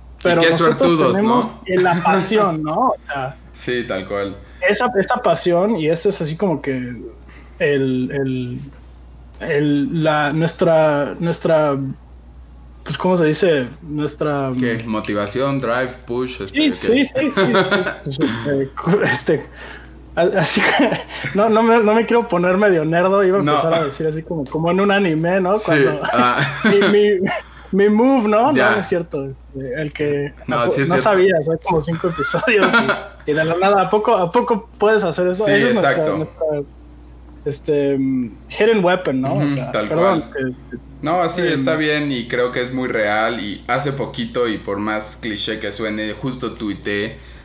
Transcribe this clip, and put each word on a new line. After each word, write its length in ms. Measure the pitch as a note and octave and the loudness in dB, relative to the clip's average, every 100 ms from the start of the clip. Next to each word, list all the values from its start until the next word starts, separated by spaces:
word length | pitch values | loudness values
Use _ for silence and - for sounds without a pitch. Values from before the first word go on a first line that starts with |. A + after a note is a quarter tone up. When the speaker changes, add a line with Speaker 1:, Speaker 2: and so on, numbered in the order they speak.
| - - | -20 -4
Speaker 1:
Y 40 | |
Speaker 2:
pero 180 | F3+ E3+ | 0 4
Speaker 1:
qué 100 | E3 | 4
Speaker 2:
nosotros 260 | E3 E3 - | 4 2 4
Speaker 1:
suertudos, 340 | F3 E3 C3+ F#3+ | 4 4 4 2
Speaker 2:
tenemos 280 | A3 B3 A3+ | 2 2 0
Speaker 1:
¿no? 140 | - - F#3 | -6 -2 2
Speaker 2:
la 200 | F3+ F3 | 2 2
Speaker 1:
<laughs> 40 | E3+ | 2
Speaker 2:
pasión, 580 | F#3+ F#3 G#3+ G3 D#3 | 2 2 2 2 0
¿no? 140 | D3+ F3 | -2 0
O 160 | C4 - - | 0 -2 -6
sea, 300 | C#3+ C3 - - | -8 -8 -10 -18
Speaker 1:
Sí, 320 | - - B2 G#2+ | -10 -4 -4 -4
tal 220 | G2 F#2+ | -6 -6
cual. 300 | G2+ G2 F#2+ - - - | -6 -6 -8 -18 -4 -2
Speaker 2:
esa, 200 | G#3 B3 G3+ | 0 0 0
esa 180 | F#3+ B3 | 0 0
pasión 580 | G3+ D#3+ F3+ E3+ G#3 G3+ | 0 0 2 2 2 0
y 140 | D3+ | 0
eso 180 | E3 G#3 | 0 0
es 120 | G3 | -2
así 160 | D#3 D#3+ | -4 -2
como 240 | G3+ C#3+ | -2 -2
que 100 | C#3 C3 B2 A#2 - - - - - - | -4 -6 -6 -10 -14 -18 -20 -20 -18 -2
el, 500 | D#3+ C#3+ C3+ B2+ B2+ | 0 2 0 0 -2
el, 480 | C#3 C3+ B2+ B2 C3 C#3 - - - - - - - | -4 -4 -4 -6 -10 -14 -18 -20 -20 -20 -20 -20 -10
el, 600 | C3 C#3+ D3 C#3+ C3+ E3 | -4 0 2 0 0 0
la, 280 | D#3 D3+ D3 | 0 2 0
nuestra, 840 | D#3+ D#3+ - F3 D#3+ D#3 C#3+ C3 - | 0 -2 0 2 4 4 2 -2 -4
nuestra, 580 | E3+ - E3 D#3 D3+ C#3 C3+ C#3 - - - - - - - - | -4 -2 0 2 2 0 -4 -10 -18 -20 -20 -20 -20 -20 -20 -16
pues, 140 | - - | -10 -4
¿cómo 200 | F#3 F3+ | 0 2
se 80 | D#3 | 2
dice? 420 | D#3 F#3 D3 A#2+ - | 2 2 2 -2 -8
Nuestra 680 | E3 D3+ D3 - D3+ C#3+ C3+ B2+ | -10 -6 -6 -4 -4 -2 -2 -2
Speaker 1:
¿Qué? 240 | A#2+ A2+ A2+ | -2 -2 -4
Motivación, 760 | G#2+ G#2 G#2 G2+ B2 C#3 C3+ | -6 -4 -4 -4 -2 -2 -2
drive, 320 | A#2+ A#2+ B2+ - - | -2 -2 -4 -8 -8
push, 360 | A#2+ B2+ - | -6 -6 -6
este, 300 | G2 C4+ D#4 | -6 0 0
Speaker 2:
Sí, 0 | |
Speaker 1:
¿qué? 320 | - - B3+ C#4 | 0 2 2 2
Speaker 2:
sí, 0 | |
sí, 260 | C4 C#4+ | -2 -2
sí, 0 | |
sí. 220 | - F#3+ | 0 2
Speaker 1:
<laughs> 500 | G#3 F#3 G3 F3+ - | 2 2 0 -2 -6
Speaker 2:
Pues, 160 | D3 C#3 | -8 -4
eh, 500 | C#3 A2+ C#3 C#3 C3+ - | -2 -2 -4 -2 -4 -4
cu-, 180 | E3 G3+ | 0 2
este, 420 | - C3 - D3+ - - - - - - - - | 2 0 0 -2 -2 -16 -18 -18 -20 -20 -8 -2
a-, 60 | F3 F#3+ | 0 2
así 220 | D#3 - | 0 2
que, 280 | - - A#3+ E3 - | 2 2 2 0 -8
<laughs> 200 | - C#3 F#3+ | -10 -4 0
no, 140 | A3 | 2
no 140 | A3 | 4
me, 180 | A3+ A#3 | 4 4
no 100 | G#3 | 4
me 120 | A3 A3+ | 2 2
quiero 220 | A#3+ A#3 | 0 2
poner 300 | F3 F3+ F#3 | 0 2 2
medio 260 | G#3 F3 D#3 | 4 2 2
nerdo, 380 | E3+ F#3 G3 | 2 2 4
iba 160 | F#3 G3 | 4 2
a 20 | |
Speaker 1:
No. 80 | C#3+ | 2
Speaker 2:
empezar 200 | D3 D#3+ | 2 2
a 120 | E3 D3 | 0 -2
decir 220 | - D#3+ | -4 -4
así 160 | D#3 | -4
como, 200 | D#3+ E3+ C3+ | -6 -6 -4
como 260 | D#3 E3 | -2 0
en 80 | F#3 | 2
un 100 | G3+ | 2
anime, 480 | G3 F#3+ D#3 E3+ F#3+ | 2 2 0 0 0
¿no? 180 | F3+ G#3 | 2 0
Speaker 1:
Sí, 60 | - | 2
Speaker 2:
Cuando 360 | D3+ C3+ - | 2 2 0
Speaker 1:
ah. 360 | - A#2+ B2 B2 D3 - | -2 0 2 2 -2 0
Speaker 2:
<laughs> 0 | A3 | 2
mi, 160 | - G3+ | 4 4
mi, 300 | G#3 G#3 F#3+ G3 E5+ - - - | 4 4 2 0 -4 -10 -18 -4
mi 180 | F#3+ G#3 | 2 4
move, 380 | G#3+ C4 C4+ G#3+ | 4 4 4 4
¿no? 240 | G#3+ C4 | 4 4
Speaker 1:
Ya. 160 | C4 A#3+ | 4 2
Speaker 2:
No, 40 | G#3 | 2
no 60 | |
es 60 | F3 | 0
cierto, 360 | F3 E3+ D3+ C#3 | -4 -4 -6 -8
este, 560 | C3 - C3+ C3+ C3+ | -10 -14 -12 -8 -6
el 120 | D3+ | -6
que 400 | - D3 C#3+ C#3+ - - | -4 -2 -2 -4 -8 -4
Speaker 1:
No, 120 | A#2+ | 0
Speaker 2:
a 60 | A#2+ | 0
po-, 60 | |
Speaker 1:
sí 100 | C#3 | 2
es 80 | C#3 | 2
Speaker 2:
no 60 | F3+ | 2
Speaker 1:
cierto. 140 | G#3+ | 4
Speaker 2:
sabías, 300 | F#3+ F#3+ E3+ D3+ | 4 4 2 0
hay 80 | D#3+ G3+ | -2 0
como 160 | D#3+ | -2
cinco 280 | D3 E3 F3+ | -2 -2 -4
episodios 640 | E3+ - E3+ - G#3 F#3 | -4 -4 -2 2 2 4
y, 180 | A3+ G#3 F3+ - | 2 2 -2 -6
Speaker 1:
<laughs> 180 | - - | -8 -2
Speaker 2:
y 20 | |
de 120 | D3+ D#3+ | 0 0
la 100 | E3+ | 2
nada, 280 | F#3+ G3+ | 2 4
¿a 60 | F3+ | 2
poco, 240 | G#3+ G#3+ G#3 | 2 2 2
a 140 | F3 | 2
poco 380 | B3 A#3+ A3+ - - | 0 0 -2 -4 0
puedes 260 | G#3 A3 | 2 2
hacer 240 | F#3+ E3+ F3+ | 0 0 0
eso? 160 | F3+ G#3 | 0 2
Speaker 1:
Sí, 60 | |
Speaker 2:
Esa 140 | G3+ B3 | 2 2
es 40 | |
nuestra, 160 | A3+ C#3 | 2 2
Speaker 1:
exacto. 260 | D3+ D#3 D#3+ | 2 0 -2
Speaker 2:
nuestra, 280 | D#3 - D#3+ D3 C#3 - - - - - - - D3 | -6 -6 -4 -4 -6 -14 -20 -20 -20 -20 -20 -12 -8
este, 520 | C#3 - C#3+ C#3 C3+ | -6 -2 0 2 0
mm, 320 | C3+ C3 A#2 G#2 - - | 0 -2 -4 -10 -10 0
hidden 240 | A3 A3 | 2 4
weapon, 380 | F3 F3+ D#3+ C3 | 2 2 0 -2
¿no? 120 | C3 C#3 | -2 0
O 40 | |
Speaker 1:
Ujú, 120 | C#3+ C#3 | 0 -2
Speaker 2:
sea, 160 | A#2+ | -4
Speaker 1:
tal 180 | A2+ G#2 | -4 -2
Speaker 2:
perdón, 320 | D#3 F#3+ E3+ | 2 2 2
Speaker 1:
cual. 100 | - | -2
Speaker 2:
que, 200 | C#3+ C3 B2+ - - | -6 -6 -8 -14 -16
que 60 | - - | -16 -10
Speaker 1:
No, 260 | D3 F3+ E3+ | -2 0 0
sí, 140 | F3 | 0
Speaker 2:
em, 60 | E3+ | -2
Speaker 1:
está 220 | D3 C3+ D#3 | 0 0 0
bien 360 | D3+ D3+ D3 | 0 0 -2
y 160 | B2+ A2+ | -4 -4
creo 240 | B2 B2 | -2 0
que 100 | B2+ | -2
es 120 | B2 | -4
muy 140 | C3 B2+ | -4 -2
real 520 | A#2 G#2 G#2+ A2+ A#2+ | 0 0 0 0 -2
y 220 | G2+ F#2 - | -6 -8 -4
hace 240 | C3 C#3+ | -2 -2
poquito 560 | C3+ A2 - A#2 B2+ A#2+ | -4 -6 -6 -6 -2 -2
y 100 | G2 | -2
por 200 | - G2 | -6 -6
más 400 | G#2+ G#2+ G#2+ - | -4 -4 -6 -10
cliché 380 | A#2 G#2 - G#2+ | -8 -6 -6 -6
que 120 | G#2 | -6
suene, 400 | G2+ A2 G#2+ G#2+ | -6 -6 -6 -6
justo 400 | G#2 C#3+ B2+ A#2+ | -6 -8 -6 -8
tuiteé, 640 | F#2+ G#2+ F#2 G#2 G2+ G#2+ - - - | -6 -8 -6 -4 -4 -4 -8 -18 -20